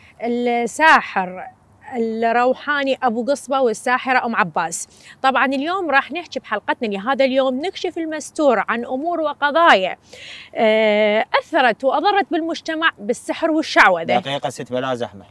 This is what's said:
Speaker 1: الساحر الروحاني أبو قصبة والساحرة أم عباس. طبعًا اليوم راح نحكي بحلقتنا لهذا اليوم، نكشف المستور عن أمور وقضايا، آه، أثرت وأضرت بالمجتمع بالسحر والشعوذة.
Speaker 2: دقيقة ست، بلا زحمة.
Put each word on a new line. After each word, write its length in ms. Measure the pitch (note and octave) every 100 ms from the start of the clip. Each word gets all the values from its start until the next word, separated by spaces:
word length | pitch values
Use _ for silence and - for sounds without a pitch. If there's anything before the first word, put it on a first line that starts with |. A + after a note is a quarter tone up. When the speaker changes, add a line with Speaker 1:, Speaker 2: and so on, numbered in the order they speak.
| - -
Speaker 1:
الساحر 1200 | A#3+ A#3+ A#3+ A#3 A#3 - D#4+ C4 - G3 F3+ F#3 - - _ _ - B3+
الروحاني 1000 | A3+ A3 A3+ A#3+ B3+ B3+ - C#4+ C#4 B3+
أبو 220 | B3+ A3+ A#3
قصبة 360 | C#4+ - C4+
والساحرة 640 | B3 A3 B3 B3 B3+ B3+ A#3+
أم 100 | G3+
عباس. 520 | F#3 F3+ E3 E3+ - - - -
طبعًا 240 | C4 C4 C4+
اليوم 460 | C4+ D4+ F#4+ E4
راح 200 | C4+ -
نحكي 280 | E4 - B3
بحلقتنا 480 | - G#3 - D4+ A3+
لهذا 380 | G3 G#3+ C4+ C4+
اليوم، 360 | C4 C4 C4
نكشف 360 | F4+ - F#4 E4
المستور 680 | D#4+ D#4 - - C#4+ G#3 F3+
عن 180 | A#3 A#3+
أمور 360 | C4 E4 E4
وقضايا، 760 | D4+ C#4+ C#4+ D4 E4+ G#3+ F#3 - _ - - - - -
آه، 680 | A3 A3 A3 G#3 G#3+ G#3+ - C5
أثرت 440 | - D#4 B3 G#3
وأضرت 420 | C4 C4 G4 G4+ -
بالمجتمع 600 | D#4+ E4 D#4 - D#4+ E4 -
بالسحر 520 | G#3 A#3+ - - E4
والشعوذة. 680 | D#4 - E4 G#3+ E3+ E3+ F#3
Speaker 2:
دقيقة 300 | C#3 C#3 C#3
ست، 220 | C#3 B2+
بلا 240 | B2 C3 B2
زحمة. 300 | A2 G2 -